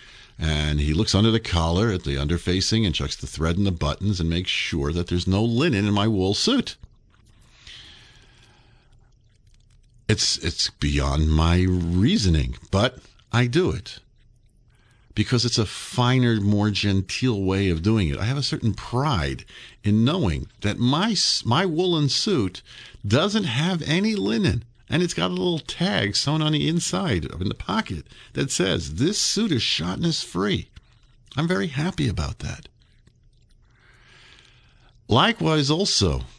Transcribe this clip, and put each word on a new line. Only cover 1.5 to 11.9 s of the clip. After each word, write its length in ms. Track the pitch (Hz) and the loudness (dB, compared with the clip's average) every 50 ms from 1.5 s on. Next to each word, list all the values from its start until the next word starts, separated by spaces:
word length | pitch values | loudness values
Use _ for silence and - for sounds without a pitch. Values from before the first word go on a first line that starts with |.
| - 87 82 82 85 90 110 117 | 0 0 2 2 2 2 2 2
at 120 | 98 90 - | 0 -2 -2
the 120 | - 69 | -4 -4
underfacing 720 | 67 71 73 87 85 - - 90 95 92 - 110 113 113 | -2 0 0 -2 -2 0 0 0 0 0 0 0 2 2
and 80 | 95 78 | 2 0
checks 220 | - 71 69 - | -2 -4 -6 -6
the 120 | - - - | -8 -12 -12
thread 300 | - - 80 82 85 90 | -6 -4 -2 -2 0 0
and 80 | 101 | 0
the 60 | 98 | 0
buttons 480 | 92 82 76 73 - - 92 104 104 90 | 0 -2 -2 -4 -4 -2 -2 -2 -2 0
and 100 | 85 82 | 0 -2
makes 220 | 85 87 92 - | -2 -2 -2 -2
sure 400 | - - - - - 80 69 73 | -4 -4 -4 -4 -4 -2 -2 -2
that 160 | 82 87 87 - | -2 -2 -2 -2
there's 200 | 90 87 87 95 | -2 -2 0 0
no 140 | 95 98 | 0 2
linen 440 | 110 120 117 117 147 175 127 98 101 | 2 2 2 2 2 2 2 2 2
in 80 | 104 101 | 2 2
my 140 | 101 101 110 | 2 2 2
wool 260 | 110 95 92 95 104 | 2 2 2 0 0
suit. 420 | - - - 254 269 - - - _ - - _ _ _ _ _ _ _ _ _ _ - - _ - - - - - - - - - - - - - - - - - - - - _ - _ - _ _ _ - - - _ _ _ _ _ _ _ _ - - - _ _ _ - _ _ _ - _ - | 2 2 2 2 2 0 -2 -8 _ -20 -20 _ _ _ _ _ _ _ _ _ _ -20 -20 _ -20 -20 -20 -20 -20 -20 -20 -20 -20 -20 -20 -20 -20 -20 -20 -20 -20 -20 -20 -20 _ -20 _ -20 _ _ _ -20 -20 -20 _ _ _ _ _ _ _ _ -20 -20 -20 _ _ _ -20 _ _ _ -12 _ -2
It's, 280 | 107 - - - - - | 0 0 0 -2 -2 -2
it's 300 | - 85 - - - - | -4 -6 -4 -2 -4 -4
beyond 600 | - - - 73 71 71 67 69 69 76 78 78 | -4 -2 -2 0 2 2 2 2 2 2 2 2
my 320 | 78 78 80 82 85 90 92 | 4 4 4 4 4 4 4
reasoning, 920 | 92 90 90 85 82 | 2 2 0 0 0